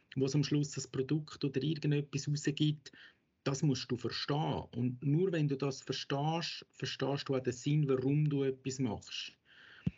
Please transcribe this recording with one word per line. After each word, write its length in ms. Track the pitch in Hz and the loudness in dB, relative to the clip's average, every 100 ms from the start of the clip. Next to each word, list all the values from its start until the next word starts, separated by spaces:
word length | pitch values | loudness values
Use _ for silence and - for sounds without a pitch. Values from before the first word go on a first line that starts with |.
| _ 131 | _ -2
wo 100 | 139 | 2
es 80 | |
am 100 | 147 | 2
Schluss 260 | 143 147 143 | 2 0 0
das 140 | 139 - | -6 -6
Produkt 580 | 135 131 156 151 - | -4 0 -2 -2 -6
oder 180 | 143 135 | -2 0
irgendetwas 680 | 151 160 151 147 147 147 147 | -2 0 2 0 0 -4 -2
rausgibt, 640 | 147 151 147 151 151 - - - _ _ _ | 0 -2 2 2 0 -8 -20 -20 _ _ _
das 180 | 139 139 | -4 0
musst 280 | 156 127 - | 2 2 -2
du 60 | 123 | -4
verstehen. 680 | 117 - - 147 156 98 - | -4 -4 -2 -2 0 -2 -4
Und 280 | 120 127 123 | -4 -4 -2
nur 280 | 143 151 190 | 2 4 4
wenn 160 | 170 147 | 2 2
du 80 | 135 | 2
das 260 | 143 135 | -2 -4
verstehst, 800 | - 131 - 139 151 165 156 - - | -6 -6 -2 0 0 0 -4 -8 -14
verstehst 560 | - 127 - 135 143 - | -10 -8 -2 -2 -2 0
du 80 | 131 | 0
auch 40 | |
den 120 | 127 | 0
Sinn, 360 | 120 147 151 139 | -2 2 2 4
warum 400 | 127 131 147 151 | 2 4 4 4
du 160 | 139 | 2
etwas 340 | 135 131 135 131 | 0 -2 -6 -2
machst. 540 | 120 95 - - - - _ - - - - | -2 -2 -6 -10 -10 -14 _ -20 -20 -4 -4